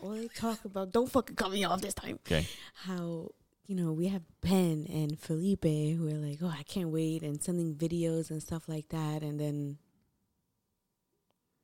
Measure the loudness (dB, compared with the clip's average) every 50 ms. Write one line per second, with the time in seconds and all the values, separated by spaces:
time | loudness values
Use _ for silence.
0 | -8 -8 -6 -6 -8 -8 -6 -4 -2 -2 -2 -4 -6 -6 -4 -4 -2 2 4 4
1 | 4 4 4 2 2 0 -2 -2 -2 0 2 2 2 2 2 2 0 -2 -4 -6
2 | -6 -8 -8 -6 -2 2 2 2 2 0 -6 -12 -16 -18 -16 -12 -8 -6 -4 -4
3 | -4 -4 -4 -6 -8 -10 -12 _ _ _ _ _ _ -4 0 0 2 2 2 2
4 | 2 0 0 -2 -4 -8 -8 _ 2 6 6 6 6 6 4 2 0 -2 0 0
5 | 0 0 -2 -4 -2 -2 0 2 4 2 4 4 4 4 4 4 4 2 2 2
6 | 0 0 0 -2 -2 -4 -4 -2 -2 -2 -4 -4 -6 -6 -4 -2 -2 0 0 2
7 | 2 2 0 -2 -2 -4 -4 -4 -2 -2 0 0 0 0 0 0 -2 0 0 2
8 | 2 2 2 0 0 -2 -4 -6 -4 -4 -6 -6 -4 -6 -6 -6 -6 -4 -4 -2
9 | -2 -2 -2 -2 -2 -4 -2 -2 -2 -2 -2 -2 -2 -4 -6 -8 _ _ _ _
10 | _ _ _ _ _ _ _ _ _ _ _ _ _ _ _ _ _ _ _ _
11 | _ _ _ _ _ _ _ _ _ _ _ _